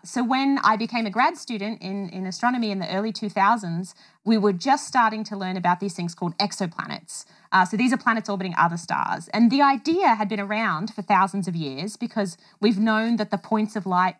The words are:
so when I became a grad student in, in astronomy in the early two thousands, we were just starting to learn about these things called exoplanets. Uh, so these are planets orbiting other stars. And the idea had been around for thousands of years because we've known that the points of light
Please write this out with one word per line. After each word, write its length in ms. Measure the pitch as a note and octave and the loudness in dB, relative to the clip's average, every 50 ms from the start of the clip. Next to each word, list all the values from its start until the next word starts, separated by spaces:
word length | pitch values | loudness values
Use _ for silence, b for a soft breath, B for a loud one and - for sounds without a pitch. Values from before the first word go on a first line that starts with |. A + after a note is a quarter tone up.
| - | -8
so 180 | - - B3+ | -6 -4 -2
when 380 | B3 A3+ C4 C4 C4+ C#4 C#4 C#4 | 0 0 0 2 2 2 2 2
I 140 | - - A3 | 4 2 2
became 300 | G3+ A#3 - A#3+ A#3+ A3+ | 2 0 -4 -4 -4 -4
a 40 | G#3 | -2
grad 280 | F#3 A3 B3+ D#4 F4 - | 0 2 0 0 0 -2
student 440 | - - A#3+ G#3 G3 G#3+ A3+ - | -8 -8 -8 -6 -6 -6 -8 -8
in, 280 | - F#3 G3 G3+ G3 F3+ | -8 -8 -8 -6 -8 -8
in 160 | - F#3 F#3 | -8 -8 -8
astronomy 440 | F#3 F3+ - - A#3+ B3+ B3 A3+ G#3+ | -8 -6 -2 -2 0 0 0 -2 -2
in 100 | G3 G3 | -2 -4
the 140 | F3 - F3+ | -4 -4 -2
early 200 | F#3+ G#3 A3+ G#3 | -2 -2 -4 -4
two 160 | - A3 G3+ | -6 -6 -4
thousands, 680 | - G3+ F#3+ G3+ A#3 A#3 G#3 F3 E3 E3 F#3+ F3+ - b b b b b b | 0 2 2 2 2 2 -2 -4 -4 -4 -6 -8 -12 b b b b b b
we 120 | G3+ A3+ A3 | 2 2 4
were 140 | G3 G#3 | 4 2
just 340 | G3 E3+ - C4+ C4 C4+ - | 2 2 2 0 0 0 0
starting 380 | - - C4 A#3 A3 G#3+ A3 A3 | -2 0 2 2 2 2 -2 -8
to 140 | - G#3+ G3 | -6 -8 -6
learn 180 | F#3+ F#3 F#3 | -6 -6 -4
about 240 | F#3+ F3 F3+ F3+ F3+ | -2 0 0 0 0
these 140 | G3 G3+ F3+ | -2 -6 -6
things 200 | - F3 E3+ E3+ | -4 -6 -6 -4
called 240 | - F3+ F3 E3 - | -4 -4 -4 -2 -2
exoplanets. 840 | G3+ G3+ - - G3 E3+ E3+ - - D#3 D3 - - - - - - b b b b b | -2 -2 -2 -4 -4 -4 -4 -6 -8 -8 -8 -12 -12 -14 -16 -16 -16 b b b b b
Uh, 140 | b F#3+ F#3 | b 4 4
so 140 | F3+ - G3+ | 4 2 2
these 160 | B3 B3+ B3+ | 2 2 2
are 40 | - | 2
planets 300 | - A#3+ A3+ A3+ G#3+ - | 0 0 0 0 -2 -4
orbiting 260 | G3+ F#3+ F#3 F#3+ E3+ - | -4 -4 -4 -4 0 2
other 180 | E3 E3+ E3+ | 2 2 2
stars. 540 | E3+ - - - - - - F2+ - F3 - | -2 -6 -4 -2 -2 -2 -2 -4 -6 -6 -4
And 200 | - G#3+ A#3+ A3+ | 2 4 6 6
the 120 | A3+ C#4 | 6 6
idea 540 | C#4+ C#4 C4+ - - D4+ E4 F4+ G4 D4+ A3+ | 4 4 4 2 0 0 0 2 4 4 4
had 120 | G#3 G#3+ G3 | 2 0 -2
been 140 | A3 G3+ | -2 -4
around 520 | G3+ G3 G#3+ G#3+ A3+ G#3 E3 D#3 F#3 G#3+ - | -4 -2 -2 -2 0 0 0 -2 -4 -6 -8
for 80 | - | -6
thousands 460 | F#3 - G#3 F#3 F#3+ G3 - G3+ F3+ F#3 | -2 2 4 4 4 4 2 -2 -2 -2
of 80 | F3 | -2
years 400 | E3+ D#3+ C#3 C3 C3+ E3 G#3+ - | -4 -4 -4 -6 -6 -8 -8 -8
because 400 | - A#3+ A3+ - A3+ G3 F#3 E3 b b b b b | -8 -8 -6 -2 -2 -2 -2 -4 b b b b b
we've 180 | G3+ A3 A3+ F#3+ | 2 2 4 4
known 380 | A3 A3+ A3 G#3+ A3 A#3 A#3 | 2 2 2 2 2 2 0
that 160 | G#3 G#3+ G#3 | 0 0 -2
the 60 | - F3+ | -4 -6
points 400 | - - A3 G#3+ G#3+ G#3 - A3 | -2 0 0 0 0 0 -2 -6
of 80 | F3 | -4
light 300 | F#3+ F3+ F3+ F#3 F#3 F3 | 0 2 2 2 2 0